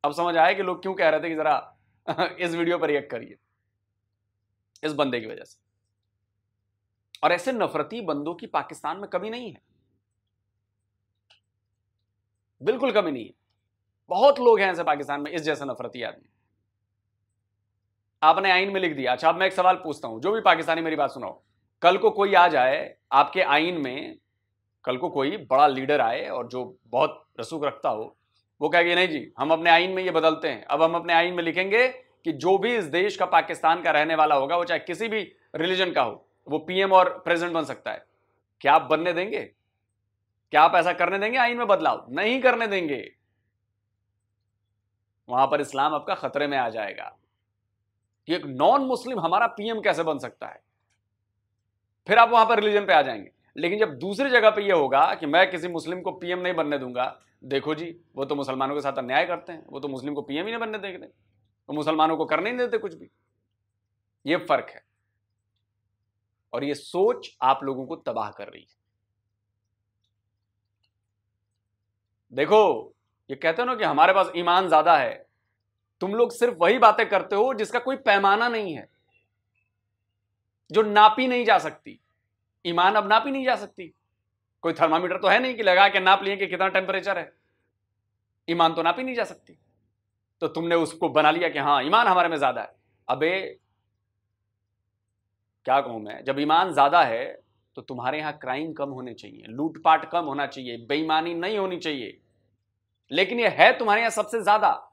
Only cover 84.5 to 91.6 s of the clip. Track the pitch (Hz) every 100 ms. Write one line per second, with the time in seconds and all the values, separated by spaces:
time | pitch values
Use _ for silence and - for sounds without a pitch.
84.5 | _ 165 160 165 160 180 180 185 208 254
85.5 | 226 202 180 196 196 185 190 196 196 190
86.5 | 175 190 190 185 190 185 180 160 _ _
87.5 | _ _ _ _ _ _ _ _ _ -
88.5 | 170 165 165 165 226 262 240 208 175 _
89.5 | _ _ _ _ _ _ _ _ _ 160
90.5 | 165 170 170 156 - 156 139 151 160 170
91.5 | 147